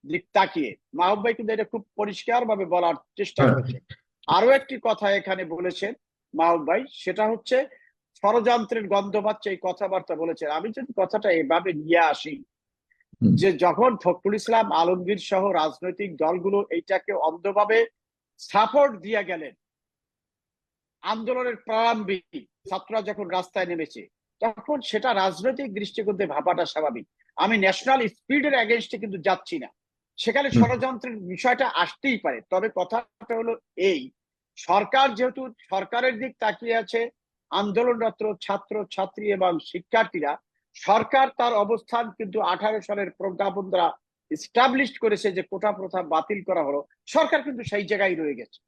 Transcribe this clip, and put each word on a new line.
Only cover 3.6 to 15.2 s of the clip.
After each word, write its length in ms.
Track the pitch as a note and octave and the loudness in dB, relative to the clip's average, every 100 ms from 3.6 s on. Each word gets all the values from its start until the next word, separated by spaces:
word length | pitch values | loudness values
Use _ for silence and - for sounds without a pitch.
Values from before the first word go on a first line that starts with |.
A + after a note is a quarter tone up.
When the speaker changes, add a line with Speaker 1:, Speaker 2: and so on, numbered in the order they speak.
| B2+ - _ - _ _ - | -2 -10 _ -20 _ _ 0
Speaker 1:
আরো 200 | F3 A3+ | 4 6
একটি 260 | C4+ C4+ C4 | 4 2 -4
কথা 240 | A#3 G#3 G#3 | -2 0 0
এখানে 320 | G3 G3 F#3+ F3 | 0 -2 -6 -6
বলেছেন 460 | E3 F3+ D#3+ G3 C4+ _ _ _ | -4 -6 -4 -8 -8 _ _ _
মাহবুব 300 | D#3 E3 E3+ D3 | 0 2 4 2
ভাই, 140 | F#3 C4 - | -2 -2 -10
সেটা 200 | - F3+ G#3+ | -6 0 0
হচ্ছে 260 | A3+ - B3+ D4 - _ _ _ _ | -2 0 0 0 -8 _ _ _ _
ষড়যন্ত্রের 680 | G3+ A#3 A3 A#3+ A3 A3+ G3+ | 2 2 4 2 2 -4 0
গন্ধ 260 | G3 G3+ G3+ G#3 | 0 0 -2 -2
পাচ্ছে 220 | G#3+ G#3 | -4 -6
এই 100 | F#3 | -4
কথাবার্তা 520 | F#3 F3+ G3 F#3 F3+ D#3+ | -6 -4 -2 -4 -4 -4
বলেছেন। 340 | E3 D#3+ D#3 | -4 -4 -4
আমি 160 | D3+ G#3 | -4 -6
যদি 220 | A3 C4 A#3 | -8 -8 -2
কথাটা 320 | F#3 G#3+ G#3 | 0 0 2
এভাবে 420 | E3 C#3+ E3 F3+ | 2 2 0 0
নিয়ে 260 | D#3 D#3 E3+ | -6 2 4
আসি 360 | D#3+ D3 D#3 C#3+ - _ _ _ _ _ _ | 6 2 -6 -12 -16 _ _ _ _ _ _
Speaker 2:
হুম। 220 | _ A2+ - | _ 4 6
Speaker 1:
যে 140 | F#3+ | 4
যখন 380 | D#3 F3+ E3 B3+ G#3+ | 4 2 4 2 2
ফখরুল 320 | F3+ F3 G3 G#3 | 0 0 -2 -2
ইসলাম 320 | - A3+ G#3 | 2 2 4
আলমগীর 460 | D#3+ E3+ F#3 F3+ | 2 2 2 -2
সহ 260 | G3+ | -4